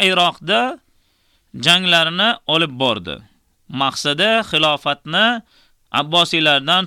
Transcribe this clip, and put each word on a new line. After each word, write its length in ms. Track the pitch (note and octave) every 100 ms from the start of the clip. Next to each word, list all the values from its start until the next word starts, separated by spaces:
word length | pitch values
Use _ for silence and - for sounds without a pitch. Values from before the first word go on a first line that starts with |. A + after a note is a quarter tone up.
Iroqda 580 | G3 F3+ F3 - D#3 A3 B3 D#4 _ _ _ _ _ _ _
janglarni 760 | B2+ B2+ F3+ F3+ E3+ D#3+ F3 G#3+ - -
olib 260 | D#3 E3 B2
bordi. 380 | C3 G#2 E2 C2+ - _ _ _ -
Maqsadi 600 | B2+ C3+ - D3+ D3 G#3 A3+ G#3+
xilofatni 800 | D#3 D#3 C#3+ D3 C#3+ D3+ E3+ A3 A#3+ - _ _ _ _
Abbosiylardan 960 | B2+ D3 E3+ E3+ E3 D#3 C#3 C#3 F3+